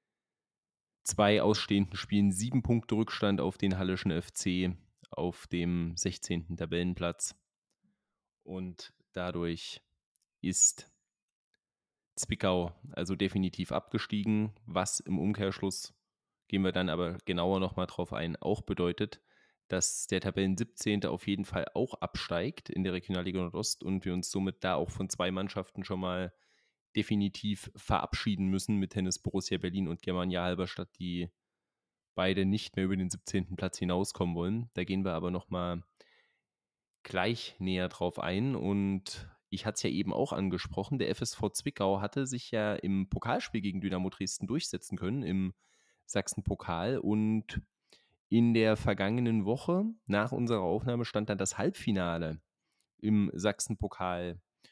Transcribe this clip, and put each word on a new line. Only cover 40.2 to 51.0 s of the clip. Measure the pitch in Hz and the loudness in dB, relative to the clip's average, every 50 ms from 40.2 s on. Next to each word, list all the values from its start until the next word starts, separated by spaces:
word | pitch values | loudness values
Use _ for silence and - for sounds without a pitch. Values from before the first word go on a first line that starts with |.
| 135 - - | 0 0 0
angesprochen, | - 98 92 90 87 - - - 95 98 - 143 123 | -2 -2 0 -2 -2 -4 -4 -4 -4 -4 -2 -2 0
der | 101 - | 0 0
F | 101 - | 0 -2
S | 117 - - | -4 -6 -4
V | - 107 | -2 -2
Zwickau | 104 - - - 143 - - 98 95 98 98 | -2 -2 -4 -6 -6 -2 0 2 2 2 2
hatte | 101 101 - 139 135 | 0 -2 -2 -2 -2
sich | 135 127 120 - - | -2 -4 -6 -6 -2
ja | 117 110 107 104 101 | -2 0 0 0 0
im | - - 95 98 98 95 - | -2 0 0 2 2 0 0
Pokalspiel | - - - 117 143 247 - - - 110 | -2 -4 -2 0 -2 -2 -2 -2 -4 -2
gegen | 95 101 92 95 | -2 -2 -2 -2
Dynamo | 98 95 92 92 92 95 | -2 -2 0 0 -2 -2
Dresden | - - 95 95 - - - | -4 -4 -6 -4 -4 -4 -4
durchsetzen | 95 123 165 - - - - - - 98 | -2 -2 -2 -2 -4 -6 -6 -6 -6 -6
können, | 90 - 95 123 143 113 | -4 -2 -2 -2 -2 0
im | 80 92 95 95 92 - _ _ _ _ _ _ _ _ _ _ | 0 2 2 0 0 -4 _ _ _ _ _ _ _ _ _ _
Sachsenpokal. | - - 101 - - - 104 - - 98 - - - 85 85 92 117 135 | -4 -2 -2 -2 -2 -4 -4 -2 -2 -2 -2 -2 -2 -2 0 0 0 0
Und | - - 98 107 107 107 107 110 110 - - - - - _ _ _ _ _ - - _ _ _ _ _ | 0 2 2 2 4 4 4 2 0 -2 -4 -6 -8 -8 _ _ _ _ _ -20 -20 _ _ _ _ _
in | - 101 117 117 117 117 | 2 6 6 6 6 6
der | 113 110 110 110 | 6 6 6 4
vergangenen | - - 113 101 95 95 101 113 123 123 117 113 107 92 | 4 4 2 2 2 2 2 2 2 2 4 4 4 4
Woche, | 104 123 139 - - 175 185 208 226 226 - _ | 2 0 0 2 0 2 2 2 0 -4 -6 _
nach | - 101 104 110 127 131 | 0 2 2 2 2 0
unserer | - 120 117 117 101 | 0 2 2 2 2
Aufnahme, | 92 85 92 107 117 127 120 120 | 2 2 0 0 0 0 0 0